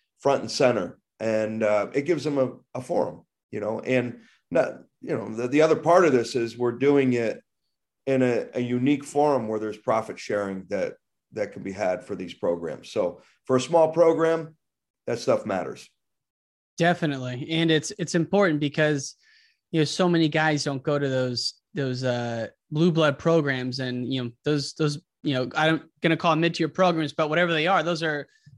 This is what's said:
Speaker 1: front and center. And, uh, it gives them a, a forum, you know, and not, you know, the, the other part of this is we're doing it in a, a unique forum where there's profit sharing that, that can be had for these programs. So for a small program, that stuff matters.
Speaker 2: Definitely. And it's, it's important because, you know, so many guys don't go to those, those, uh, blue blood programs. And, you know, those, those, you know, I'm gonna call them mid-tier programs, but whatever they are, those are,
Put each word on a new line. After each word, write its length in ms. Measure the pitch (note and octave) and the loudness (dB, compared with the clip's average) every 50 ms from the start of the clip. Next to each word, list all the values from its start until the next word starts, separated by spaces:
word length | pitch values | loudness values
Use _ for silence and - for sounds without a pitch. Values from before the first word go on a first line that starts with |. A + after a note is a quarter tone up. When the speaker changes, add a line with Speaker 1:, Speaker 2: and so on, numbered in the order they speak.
| _ _ _ _ | _ _ _ _
Speaker 1:
front 200 | - C#3+ C3+ - | 0 0 2 0
and 100 | - A2 | -2 -4
center. 480 | - - C#3+ B2 A#2 G2+ F2+ E2 - _ _ _ _ - | 0 2 4 4 4 2 -2 -6 -10 _ _ _ _ -6
And, 420 | G#2 A2+ A2 A2 A2 G#2+ A2 A2 | -4 -2 0 0 -2 -2 -2 0
uh, 260 | A2 G#2 G#2 G#2 G2+ G2 | 0 2 2 2 0 -2
it 140 | - C#3 A2+ | -4 -4 0
gives 180 | E3 F3 D3 C3 | 0 -2 -2 -2
them 140 | D3+ C#3+ C#3 | -4 0 0
a, 140 | C3 A2+ - - _ _ - | -2 -2 -4 -12 _ _ -12
a 60 | B2+ | -10
forum, 420 | B2+ - - G2 - - - - _ _ _ _ _ - | -8 -4 -2 -2 -2 -4 -6 -14 _ _ _ _ _ -12
you 100 | - G#2+ | -8 -6
know, 200 | G2+ G#2 A2+ - | -6 -4 -6 -6
and 400 | - - C3 B2+ A#2+ B2 A#2 - - _ _ _ _ - | -2 0 0 0 0 -2 -8 -12 -18 _ _ _ _ -2
not, 280 | E3+ E3 - - - - - _ _ _ | 0 0 0 0 -4 -12 -18 _ _ _
you 160 | - - D#3 | -8 -6 -6
know, 120 | A#2 G2+ A2 | -6 -6 -8
the, 200 | A2 A2+ B2 B2+ | -6 -6 -4 0
the 140 | C#3 D3+ | 2 4
other 140 | D#3 D#3+ D#3 | 4 4 4
part 280 | - - D#3 E3+ F#3 F3+ | 2 4 4 6 6 6
of 60 | D#3 | 6
this 220 | B2+ B2 A2+ - - | 4 2 0 0 -2
is 220 | B2 A#2 A2+ A#2 | -4 -4 -4 -4
we're 160 | A#2+ B2 A#2+ | -4 -4 -2
doing 400 | A#2+ B2 C3+ C#3+ C#3+ C#3+ C3+ B2+ | -2 0 2 4 4 4 4 2
it 280 | B2 A#2+ A2+ G#2+ - - _ _ _ _ _ _ _ _ _ _ _ _ - | 0 0 -2 -4 -4 -8 _ _ _ _ _ _ _ _ _ _ _ _ -4
in 160 | C3+ C3+ C3 | 0 2 2
a, 240 | B2+ B2 A#2+ A2 - - - | 2 2 2 0 -2 -4 -6
a 60 | B2 | -6
unique 440 | A#2+ A#2+ B2 B2 B2+ C#3+ D3 C#3 C#3+ | -4 -2 -2 0 2 0 0 0 -2
forum 420 | - - D3 D3 D3 C#3 B2 A2 | -4 0 2 2 2 2 0 -2
where 140 | A2 A2 G#2+ | -4 -4 -4
there's 160 | G#2+ G#2+ G#2+ | -4 -6 -8
profit 420 | G#2+ - B2+ A2+ A2 A2 - - - | -6 -2 -2 0 0 -2 -4 -12 -12
sharing 460 | - - G#2+ G#2 G2+ G2 F#2+ F#2 F2+ F2+ | -8 -4 -4 -2 -2 -4 -6 -8 -8 -6
that, 240 | G2+ F#2+ F2 - - _ _ _ _ _ _ _ | -4 -2 -2 -4 -6 _ _ _ _ _ _ _
that 200 | - G#2+ G2+ G2 | -6 -6 -6 -6
can 100 | - G2 | -8 -12
be 80 | G2 G2 | -10 -10
had 320 | F#2 G2 G#2 F2+ F#2 F2 | -6 -4 -2 -2 -2 -4
for 140 | F2 - G2+ | -6 -10 -10
these 180 | F2 F#2 E2+ - | -8 -10 -12 -10
programs. 560 | - G#2 F2+ F2 E2+ E2 D#2+ C#2 - - - | -4 -2 -2 -2 -2 -4 -10 -10 -12 -14 -8
So 300 | - A2 F#2 F2 F2 - _ _ _ _ _ | -4 -4 -4 -4 -4 -8 _ _ _ _ _
for 120 | - C3 | 0 0
a 40 | B2+ | 0
small 320 | B2+ C#3 E3+ E3 D#3+ D#3+ | 2 4 4 4 4 4
program, 640 | D#3 E3 E3+ E3 D#3+ D3+ D#3+ D#3+ E3 E3 D#3 D#3 _ _ _ _ _ _ _ _ _ _ - | 4 4 4 6 6 4 2 2 0 -2 -4 -10 _ _ _ _ _ _ _ _ _ _ -6
that 120 | - A#2+ A2+ | -6 -6 -4
stuff 280 | - C3 A#2 G#2+ - | 0 0 0 0 0
matters. 420 | A2 G2 F#2 D#2 C2+ - - - _ _ _ _ _ _ _ _ _ _ _ _ _ _ _ _ _ - - | -2 -4 -4 -4 -6 -10 -12 -18 _ _ _ _ _ _ _ _ _ _ _ _ _ _ _ _ _ -4 0
Speaker 2:
Definitely. 680 | E3 F3 E3+ F3 E3+ D3+ C#3 C3 B2+ B2+ B2+ B2 D#3+ D#3 | 2 2 2 2 0 -4 -2 -4 -6 -6 -6 -8 -6 -2
And 200 | D#3+ D#3+ E3 E3 | 0 2 4 4
it's, 220 | D#3+ D3+ - - - - | 4 2 0 -2 -8 -8
it's 160 | E3 - - | -6 -2 0
important 460 | F3 D#3+ D3+ F#3+ G3+ G3+ F3 D3+ D3 | 0 0 2 4 4 4 4 2 0
because, 540 | D3 C#3 - - D#3 D3+ D3+ C#3 C#3 - - _ _ _ _ _ _ _ _ _ _ - | -2 -2 0 2 2 2 2 -2 -4 -8 -14 _ _ _ _ _ _ _ _ _ _ -4
you 80 | - D#3+ | 0 0
know, 40 | D3+ | 0
so 240 | - - - F#3 F3 | 0 0 0 2 4
many 200 | E3+ E3 D#3+ D3+ | 4 4 2 2
guys 360 | D3+ D#3 D#3 D#3 D3+ C#3+ - | 2 2 2 2 0 0 -2
don't 180 | D3 C#3 C3 | -4 -6 -4
go 160 | - D#3 D3 C#3+ | -4 -2 -2 0
to 100 | C#3+ C3+ | 0 0
those, 460 | C3 C3 B2+ B2+ B2 A#2 - - - _ _ _ - | 0 0 -2 -2 -4 -4 -6 -6 -8 _ _ _ -6
those, 280 | F3 C3+ C3 B2+ B2+ | -4 -4 -4 -4 -2
uh, 440 | C3 B2+ A#2+ A#2+ A#2+ A#2+ A#2 A#2 A2 - _ _ _ - | -2 -2 -2 -2 -2 -4 -4 -6 -6 -8 _ _ _ -6
blue 200 | D3+ D3+ E3+ F3+ | 0 2 2 2
blood 280 | D#3 E3 D#3 D3 C3+ - | 4 4 2 2 2 2
programs. 600 | - E3 E3 E3 D3 C#3+ C3 B2+ B2+ B2+ B2 C3+ | 2 2 2 4 2 0 -2 -2 -4 -6 -6 -6
And, 320 | C3 B2+ B2 B2 B2 B2 | -6 -4 -4 -4 -4 -4
you 120 | C3+ C3 B2 | -4 -4 -4
know, 60 | A#2 A#2 _ - | -6 -8 _ -2
those, 280 | D3 D3+ D3 C#3 - - | -2 -2 -2 -2 -6 -4
those, 240 | - D#3 D3 C#3+ - _ _ _ _ | -2 -2 -2 -2 -4 _ _ _ _
you 120 | - D3 C3+ | -4 -2 0
know, 160 | B2+ B2+ B2 - | 0 -2 -2 0
I'm 280 | D#3 D#3 D#3+ D#3+ D#3 - - _ - | 2 2 2 2 0 -2 -10 _ -2
gonna 160 | - E3+ E3 | 0 0 2
call 160 | D#3 - E3+ | 2 2 2
them 80 | D#3 D#3 | 2 2
mid-tier 280 | E3 E3+ D#3 - E3 D#3 | 2 0 0 0 -4 -2
programs, 440 | - - F#3+ F3+ E3+ D#3+ D#3 C#3 | 2 2 2 2 2 0 -2 -4
but 160 | - - D#3 D3+ | -2 -2 -2 0
whatever 240 | D3+ E3+ F3+ E3+ | 2 2 2 2
they 140 | E3 D#3 D#3 | 2 0 2
are, 160 | F3+ G3 F3 | 2 2 2
those 200 | D#3 E3+ F3 D3+ | 2 0 -2 -2
are, 240 | E3 D#3+ D3 C#3+ C3+ _ _ _ _ - - | -2 -2 -2 -4 -6 _ _ _ _ -18 -8